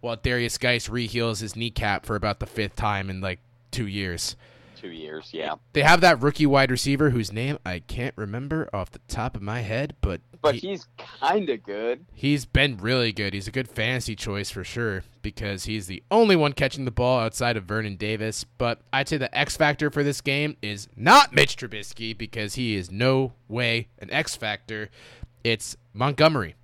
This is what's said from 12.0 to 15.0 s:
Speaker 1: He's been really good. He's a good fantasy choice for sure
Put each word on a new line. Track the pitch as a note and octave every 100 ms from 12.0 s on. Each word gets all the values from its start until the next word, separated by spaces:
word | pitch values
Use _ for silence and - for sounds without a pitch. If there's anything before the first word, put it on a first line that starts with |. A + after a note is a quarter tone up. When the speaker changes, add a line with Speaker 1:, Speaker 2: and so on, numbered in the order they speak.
| F3
Speaker 1:
He's | - C#3 C#3+ -
been | - C#3 A2
really | G#2 B2+ A#2
good. | G2+ G2+
He's | G2 F#2+
a |
good | C3 B2
fantasy | - A2 B2+ - G#2+
choice | A2+ G2+ G2
for | -
sure | F2+ A#2+ A#2 F#2+